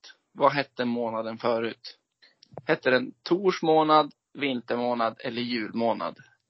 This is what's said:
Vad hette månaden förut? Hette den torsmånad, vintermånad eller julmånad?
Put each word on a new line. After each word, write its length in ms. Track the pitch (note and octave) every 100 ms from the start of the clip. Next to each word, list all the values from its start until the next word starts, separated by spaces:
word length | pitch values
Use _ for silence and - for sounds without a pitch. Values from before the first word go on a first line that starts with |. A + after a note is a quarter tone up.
| - - _
Vad 180 | - C#3
hette 340 | C#3 C3+ - B2
månaden 520 | A#2+ A2+ A2+ A2+ A2+
förut? 600 | A#2+ A2+ A#2 - - - _ _ _ _ _ - -
Hette 240 | B2 C3
den 220 | B2+ C3 _
torsmånad, 880 | - F3 F#3+ F3 E3 D#3 D#3 D#3 D3+ _ _
vintermånad 840 | - C#3+ B2 - A#2+ B2 A#2+ A2+ A#2
eller 220 | C3+ A#2
julmånad? 760 | A#2+ A#2+ G2+ A2 A#2 G2+ E2 - - _